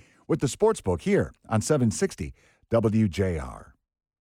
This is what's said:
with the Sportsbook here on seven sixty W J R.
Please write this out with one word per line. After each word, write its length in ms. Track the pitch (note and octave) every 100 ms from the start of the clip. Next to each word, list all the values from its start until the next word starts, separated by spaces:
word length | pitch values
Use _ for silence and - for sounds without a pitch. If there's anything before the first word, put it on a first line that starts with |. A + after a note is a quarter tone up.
| _ _ -
with 140 | E3
the 80 | D3
Sportsbook 540 | - G#3+ A3 - F2
here 300 | F#3+ F#3+ - - -
on 120 | A2
seven 320 | - D3+ A#2
sixty 420 | - G3 - D2 - _ _ -
W 360 | A2+ A2 A2 G#2+
J 320 | E2 F#2 D#2+
R. 360 | B1+ G#1 - _ _ _ _ _